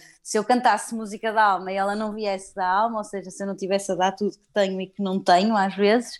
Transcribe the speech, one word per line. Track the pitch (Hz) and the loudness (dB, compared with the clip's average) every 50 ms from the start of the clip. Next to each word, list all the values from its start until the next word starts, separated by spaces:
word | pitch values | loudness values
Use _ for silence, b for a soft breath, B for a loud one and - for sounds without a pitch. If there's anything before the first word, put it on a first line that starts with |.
| B B B B - | B B B B -8
se | - - 214 | -4 -2 -2
eu | 202 | 2
cantasse | - 247 240 247 233 208 208 - - 233 | 2 2 4 4 2 2 2 -2 -6 -8
música | 220 220 196 208 196 - 220 214 | -8 -8 -8 -10 -6 -4 -2 2
da | 220 214 | 4 4
alma | 202 190 180 190 190 | 4 4 0 -2 -4
e | 190 | -2
ela | 196 196 202 202 | -2 0 0 -2
não | 214 220 214 202 | -2 -4 -6 -6
viesse | 220 214 202 196 190 190 - - | -4 -4 -4 -4 -4 -6 -10 -6
da | 202 185 | -2 0
alma, | 180 185 202 220 233 226 214 | 2 2 2 2 0 0 -4
ou | 202 | -6
seja, | - - 196 170 185 | -6 -8 -10 -10 -10
se | - - 196 | -10 -8 -6
eu | |
não | 196 190 | -6 -6
tivesse | 190 196 180 196 196 196 - | -4 -2 -2 -2 -2 0 -2
a | 185 | 0
dar | 170 185 190 190 | 2 2 0 0
tudo | - 208 190 | 0 -4 -4
que | - _ _ _ - | -4 _ _ _ 0
tenho | 214 196 190 190 185 | 0 0 0 0 -4
e | 190 | -6
que | 190 _ - 196 | -8 _ -4 -4
não | 185 190 190 | -2 -2 0
tenho | 190 190 175 180 202 226 226 | 4 4 4 4 4 4 2
às | 202 190 196 180 | 2 0 0 0
vezes, | 190 202 202 220 247 240 - - | 2 4 4 4 2 0 -4 -12